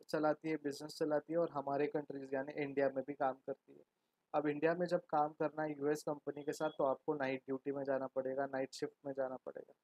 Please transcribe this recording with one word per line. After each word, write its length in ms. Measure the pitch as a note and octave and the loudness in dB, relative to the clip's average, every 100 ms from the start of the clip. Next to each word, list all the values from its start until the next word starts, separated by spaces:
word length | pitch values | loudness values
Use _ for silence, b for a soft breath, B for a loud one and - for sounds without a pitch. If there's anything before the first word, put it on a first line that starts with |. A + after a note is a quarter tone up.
| - | -4
चलाती 400 | D#3 D3+ D3+ D#3+ | 2 2 2 0
है, 60 | D#3 | -2
business 420 | C#3+ C#3 D3+ - | -2 -6 -8 -2
चलाती 360 | D#3 D3 - | 2 2 2
है 60 | E3 | 0
और 100 | D#3+ | 0
हमारे 380 | C#3+ C#3 C#3 D3 | 0 -2 2 2
countries 460 | D3+ C#3+ C#3 C3+ | 0 -4 -8 -4
यानी 180 | C3+ C#3+ | -2 -2
India 380 | D3+ C#3+ C#3 C3+ | -2 -2 2 2
में 140 | C3+ C3+ | 2 -4
भी 60 | |
काम 200 | C#3+ C3+ | 0 0
करती 400 | C3+ - C3+ _ | 0 -6 -8 _
है। 100 | C#3+ - _ _ _ _ D3+ | -20 -20 _ _ _ _ 0
अब 120 | D3 | 2
India 280 | D3 D#3+ F3 | 2 2 2
में 120 | F3 | 2
जब 180 | F3 - | 0 2
काम 280 | D3+ D3+ | 2 2
करना 300 | D#3 D#3 D#3 | 2 -2 0
है 160 | D#3 C#3+ | -2 0
यूएस 240 | C#3+ D3+ | 0 0
company 400 | - D3 - C#3+ | -2 -4 -4 -6
के 100 | D3 | -6
साथ, 160 | C#3+ D#3 - | -2 -2 2
तो 60 | |
आपको 300 | C#3 C3 - | 2 2 0
night 260 | D3+ C3+ C3 | 0 0 -2
duty 320 | - C3 C#3+ | -4 -4 -2
में 120 | C#3 | -4
जाना 240 | C3+ C3+ C3+ | 0 0 0
पड़ेगा, 380 | C3+ C3 C3 C#3 | -2 -2 0 0
night 280 | C3+ C3+ | 0 -2
shift 320 | - C#3+ _ C#3 | -4 -8 _ -8
में 80 | |
जाना 240 | C3+ C3 B2+ | -2 -2 -4
पड़ेगा, 360 | - - - - | -10 -12 -14 -20